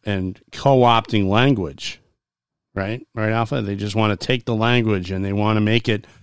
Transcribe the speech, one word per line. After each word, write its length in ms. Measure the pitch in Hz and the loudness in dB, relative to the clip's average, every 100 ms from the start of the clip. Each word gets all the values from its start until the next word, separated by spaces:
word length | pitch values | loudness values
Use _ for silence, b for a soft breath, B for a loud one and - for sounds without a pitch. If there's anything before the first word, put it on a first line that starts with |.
| - | -6
and 360 | 98 92 - _ | -4 -4 -8 _
co-opting 760 | - 139 131 120 117 - 110 95 | -2 2 4 6 4 2 0 2
language. 720 | 107 135 117 82 - - - _ _ _ _ _ _ _ | 2 2 2 -4 -10 -14 -14 _ _ _ _ _ _ _
Right? 340 | 101 98 123 - 113 | -8 -6 -6 -10 -4
Right, 160 | 110 | -2
Alpha? 300 | 113 113 135 | 0 -2 -2
They 160 | 101 101 | -4 -4
just 180 | 104 110 | -4 0
wanna 220 | 107 98 | 0 0
take 260 | - 127 | -2 -4
the 100 | - | -2
language 560 | 110 113 123 110 98 90 | 0 2 2 2 0 -2
and 140 | 92 | -4
they 80 | 98 | -2
wanna 300 | 101 104 107 | 0 0 2
make 260 | 107 117 - | 2 0 0
it 180 | 104 b b | -4 b b